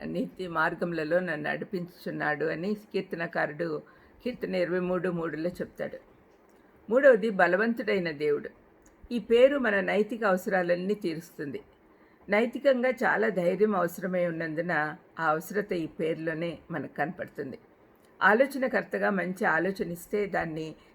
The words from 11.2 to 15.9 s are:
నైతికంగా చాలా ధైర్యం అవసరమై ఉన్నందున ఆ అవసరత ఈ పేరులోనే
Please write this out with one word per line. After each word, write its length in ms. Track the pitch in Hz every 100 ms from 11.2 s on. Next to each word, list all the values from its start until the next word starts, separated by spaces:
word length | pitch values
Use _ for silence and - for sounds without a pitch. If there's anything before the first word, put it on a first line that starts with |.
| - - 147 120 - _ _ _ _ _ -
నైతికంగా 600 | 208 240 254 285 247 254
చాలా 400 | 254 196 151 220
ధైర్యం 460 | 185 175 185 214 196
అవసరమై 500 | 170 185 180 185 175
ఉన్నందున 720 | 160 165 151 175 156 151 170 - -
ఆ 60 | 165
అవసరత 480 | 156 170 202 202
ఈ 140 | 175
పేరులోనే 720 | 156